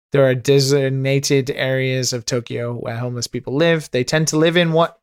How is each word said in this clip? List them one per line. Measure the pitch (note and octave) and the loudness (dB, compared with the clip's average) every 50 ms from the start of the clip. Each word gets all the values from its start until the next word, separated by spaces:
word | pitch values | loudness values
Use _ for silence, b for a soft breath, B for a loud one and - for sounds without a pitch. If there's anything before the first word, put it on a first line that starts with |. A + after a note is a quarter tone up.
| _ _ | _ _
There | - C#3 C3+ | 2 2 4
are | C3 B2+ | 4 2
designated | B2+ A2 - C#3 C#3 C3+ C3 C#3+ C#3+ C3+ C3+ C3+ C3+ C3+ C3+ C#3 C#3 C3+ - D3 C#3 B2+ B2+ | 0 2 4 4 4 4 4 2 2 2 0 -2 -2 0 0 0 0 0 2 0 0 0 -2
areas | D3 - C3 C3 C3 C3 C3 C3 C3 C3 B2+ A#2+ - | -4 -4 -2 -2 -2 -2 -2 -2 -2 -2 -2 -4 -4
of | A#2+ A2+ | -6 -6
Tokyo | - C3+ B2 A#2 - B2 A#2+ A#2+ A#2+ A#2+ | -4 -4 -4 -4 -6 -8 -6 -6 -6 -8
where | A2+ A2+ A#2 A#2 | -8 -8 -8 -8
homeless | A#2 B2 B2 B2 A#2+ A2+ | -6 -6 -6 -6 -8 -8
people | - - B2 - A#2 B2+ | -8 -8 -8 -6 -4 0
live. | C#3+ E3 E3+ E3 D#3+ D3+ - | 2 2 2 2 0 -2 -4
They | - B2+ B2+ | -2 -2 -2
tend | - - D#3 D#3+ D3+ | 0 0 0 0 0
to | - | 2
live | D#3 D#3+ E3+ E3 | 2 2 4 4
in | F3 F3 E3 D#3+ | 2 2 2 2
what | D#3+ E3+ E3 - _ | 2 2 0 -2 _